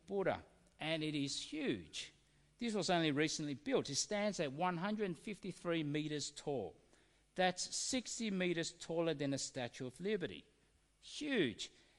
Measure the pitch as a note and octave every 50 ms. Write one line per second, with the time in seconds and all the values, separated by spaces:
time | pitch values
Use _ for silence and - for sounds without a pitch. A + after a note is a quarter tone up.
0 | - - G3 G3 F#3 D#3 G#2+ E2 - - - - - _ _ - D3+ D#3 E3 D#3
1 | D3+ D#3 D3+ D3 C#3 C#3 - - - - C#4+ D#4 C#4 G#3+ B2+ F#2 D#2+ D2+ - -
2 | - - - - _ _ _ _ _ _ _ - A#3+ A#3 G#3+ G#3 D#3+ F#3+ F3+ E3+
3 | E3 D3+ C3+ C#3+ D#3 D3+ - - D#3 D3 C#3 - - C4+ C4 F3+ - - C#3 -
4 | - - G#3 G3+ G#3 G#3+ F#3 - D#3+ C3+ C3 D#3 F3+ F3+ F3 E3 F3+ G#3 G#3+ G#3+
5 | G#3 F#3+ D#3+ - - A3 G3 - - F#3 - - - F3 E3+ E3 D3+ C#3+ D3 D3+
6 | D3+ D3+ D3+ D3 C3+ - - - - D#3 C#3+ A#2+ G2 D#2+ - - - _ - -
7 | - _ _ _ _ _ - F#3 F#3 F3+ F3+ - - - - - - - C4 B3+
8 | - - - - A#3 G#3+ F#3+ F#3 F3+ F3+ E3 E3 D#3+ - - - - - E3 E3+
9 | E3+ E3 D#3 C#3 C#3+ C#3 C#3 B2+ - - - C3+ A#2+ A#2 - - C3+ B2+ - -
10 | F3 G#3 A3 F#3+ E3 G#2+ E2+ C#2 - _ _ _ _ _ _ _ _ _ _ _
11 | - - - - D4 D4+ C4+ A#3+ D#3 A#2 F#2 - - - - - - - _